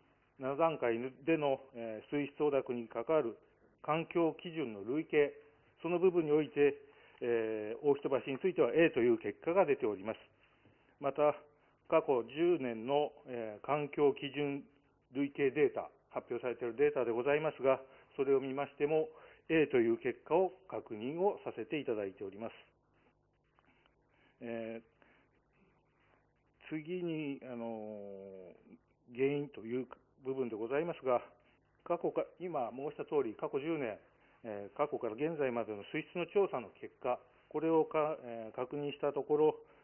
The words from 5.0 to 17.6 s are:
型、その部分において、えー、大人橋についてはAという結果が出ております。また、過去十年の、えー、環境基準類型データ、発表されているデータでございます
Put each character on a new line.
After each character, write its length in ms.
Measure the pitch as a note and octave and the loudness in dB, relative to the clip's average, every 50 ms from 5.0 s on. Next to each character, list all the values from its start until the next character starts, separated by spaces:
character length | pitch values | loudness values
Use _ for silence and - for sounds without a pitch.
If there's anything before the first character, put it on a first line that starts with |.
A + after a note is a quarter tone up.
| D#3+ | -2
型、 260 | - - D3+ C#3+ C#3+ - - - - _ _ _ _ _ _ - | 2 4 4 4 4 2 -8 -20 -20 _ _ _ _ _ _ -4
そ 60 | E3 | -2
の 80 | F3 F3 | 0 4
部 120 | F3 F#3+ | 4 4
分 140 | E3+ F3 D#3+ | 4 4 2
に 80 | D3 D3 | 4 4
お 80 | D#3 | 4
い 80 | D#3 C#3 | 4 2
て、 260 | - C#3+ C#3+ C#3+ C#3 - - - - - - - - - | 4 6 6 6 4 2 -10 -20 -20 -20 -20 -20 -12 -6
え 560 | B2+ B2 A#2+ A2+ A2+ A2 A2 G#2+ G#2+ G#2+ A2+ | -2 0 2 2 2 0 -2 -4 -4 -6 -6
ー、 100 | - D3+ | -2 2
大 80 | C#3+ C#3+ | 2 2
人 120 | C#3 - C#3+ C3 B2+ - | 2 2 0 0 0 -2
橋 80 | - C3+ | -2 -4
に 60 | C3 | -2
つ 80 | - F#3+ | 0 0
い 60 | F3 | 2
て 80 | - D3 | 4 2
は 100 | A#2+ A2+ | 4 6
A 160 | D#3 E3+ D#3 | 6 4 6
と 100 | D#3+ B2+ | 6 4
い 80 | A#2 A#2+ | 4 6
う 80 | A#2 A2 | 4 4
結 200 | - G#2+ G2+ - - | 2 -4 -6 -4 -2
果 80 | D#3+ E3+ | 0 4
が 140 | G3 F#3 | 4 4
出 100 | D3 C#3 | 4 4
て 100 | C3+ - | 0 0
お 80 | A2 G#2 | -2 -2
り 80 | F#2 F#2+ | -2 -6
ま 120 | A2 A2 | -8 -8
す。 40 | - - _ _ _ _ _ _ _ _ - _ _ _ _ _ - | -8 -10 _ _ _ _ _ _ _ _ -20 _ _ _ _ _ -6
ま 140 | C#3+ C#3 C3+ | -4 -2 2
た、 240 | - D3 D3 C#3+ - - - _ _ _ _ _ _ _ - | 4 4 4 2 0 -6 -20 _ _ _ _ _ _ _ 2
過 140 | F3 D#3+ D#3+ | 2 2 4
去 220 | - C#3 A#2+ A#2 | 4 2 2 2
十 340 | A#2 C3 D3+ E3+ F3 F3+ D3+ | -2 -2 0 2 4 4 2
年 280 | C3 B2 A#2 A2 A2 | 0 -2 -4 -4 -2
の、 260 | B2+ C#3 D3 D3 - - - - | 0 2 2 2 0 -4 -10 -14
え 340 | C3+ B2+ A#2+ A2+ A2 G#2 G2+ - | -10 -8 -8 -6 -8 -10 -8 -2
ー、 40 | |
環 240 | - C#3 D3+ D3 C#3+ | 0 0 0 0 -2
境 240 | - - D3 C#3 C3+ | 0 4 4 4 4
基 180 | - - C#3+ B2+ | 2 -4 -8 -4
準 300 | C#3+ D3 C#3+ C#3 C#3 - - _ _ _ _ _ _ _ _ B2 | -2 -2 -2 -2 -4 -8 -12 _ _ _ _ _ _ _ _ -4
類 180 | C3 C#3+ C#3 C#3+ | -2 -2 -2 0
型 180 | - C#3+ C3+ B2 | 0 0 2 4
デ 160 | D3+ D3 B2 | 4 2 2
ー 40 | - | 2
タ、 160 | G#2+ F2 - _ _ _ _ | 0 -6 -8 _ _ _ _
発 200 | - C3 - - | -10 -8 -6 -6
表 120 | B2+ A#2 - | -6 -4 -4
さ 60 | B2+ | -4
れ 80 | A#2 | -6
て 80 | - B2+ | -4 -6
い 40 | A#2+ | -4
る 80 | A2+ | 0
デ 140 | A#2 C#3+ D3 | 2 2 2
ー 40 | D3 | 2
タ 100 | C#3 B2 | 2 0
で 80 | A2+ A2+ | 0 0
ご 100 | A#2 B2 | 0 2
ざ 140 | C#3+ C#3+ | 2 2
い 40 | D3+ | 2
ま 120 | D#3 D#3 - | 2 -2 -2
す 100 | - | 0